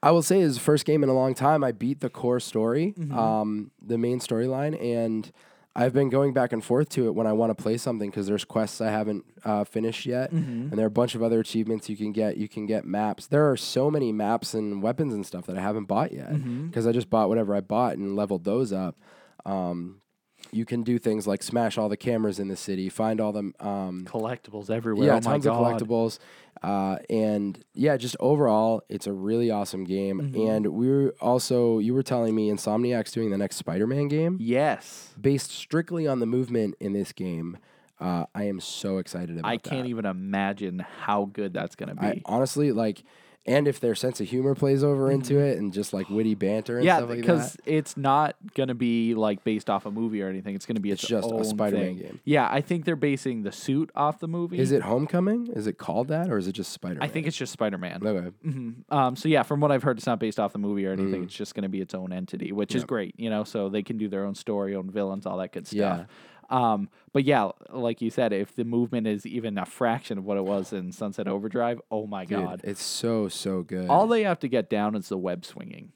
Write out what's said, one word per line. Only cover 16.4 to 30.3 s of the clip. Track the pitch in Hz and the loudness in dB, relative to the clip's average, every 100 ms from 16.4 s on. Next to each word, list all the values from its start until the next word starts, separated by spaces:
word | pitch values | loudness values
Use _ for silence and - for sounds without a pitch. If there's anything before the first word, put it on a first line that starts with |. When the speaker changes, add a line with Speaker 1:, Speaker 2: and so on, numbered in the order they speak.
| 127 120 160 | -2 -6 -4
Speaker 1:
'cause | 170 113 | 0 2
I | |
just | 117 117 | 2 2
bought | 113 101 | 2 4
whatever | 113 104 | 2 2
I | 101 | 0
bought | 95 107 123 73 | 0 0 0 0
and | 98 98 | -4 -2
leveled | 104 92 | 0 0
those | 90 113 127 | 0 0 0
up. | 95 92 - - - - _ | -2 -4 -6 -20 -20 -20 _
Um, | - 98 90 87 87 98 _ _ _ _ - | -6 -4 -2 -4 -8 -14 _ _ _ _ -8
you | 110 | -6
can | 113 120 | -2 -2
do | 117 120 | 0 0
things | - 110 104 | 2 0 0
like | 98 | -2
smash | - 117 113 117 | 0 0 2 0
all | 107 | -2
the | 101 | -2
cameras | - 117 107 95 | -2 0 0 -2
in | 98 | -6
the | 95 | -6
city, | - 95 95 | -4 -4 -4
find | - 110 110 | -2 -2 0
all | 107 | -2
the, | 104 101 - | -2 -6 -8
um, | 104 101 95 90 92 | -6 -4 -6 -8 -8
Speaker 2:
Collectibles | 117 110 123 - 104 101 | -6 -4 -6 -10 -14 -4
everywhere. | 110 113 107 139 | -2 0 4 6
Speaker 1:
Yeah, | |
Speaker 2:
Oh | 120 | 6
my | |
Speaker 1:
tons | 117 147 131 | 4 2 2
of | |
Speaker 2:
God. | 117 120 113 | 4 2 2
Speaker 1:
collectibles. | 113 117 113 - - - - - | 0 2 0 -2 -18 -20 -20 -10
Uh, | 85 101 95 95 - | -4 0 0 -2 0
and, | 110 110 104 101 92 - | 0 2 2 -2 -6 -12
yeah, | - 143 135 | 0 2 2
just | 120 - | -2 0
overall, | 123 147 131 107 113 113 - | 2 4 6 6 4 2 -2
it's | 101 - | -8 -6
a | |
really | 98 98 117 117 | -4 0 2 2
awesome | 107 98 92 | 0 -2 -6
game. | 92 95 98 95 | -2 -2 0 -2
Speaker 2:
Mm-hmm. | 143 | -2